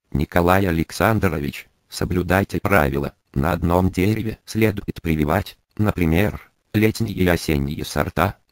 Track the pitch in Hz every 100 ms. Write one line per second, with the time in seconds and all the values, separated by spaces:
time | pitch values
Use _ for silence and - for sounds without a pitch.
0 | _ 67 80 87 87 95 98 82 78 -
1 | 104 107 98 76 71 - - _ _ -
2 | - 90 87 92 98 87 - 98 69 69
3 | 69 - _ 67 76 87 87 87 92 90
4 | 98 110 110 - - 110 110 104 - -
5 | 82 78 73 92 - - _ - 104 90
6 | 82 82 104 - - _ _ 107 110 -
7 | 110 92 90 85 - 73 69 71 65 73
8 | 90 - 95 - _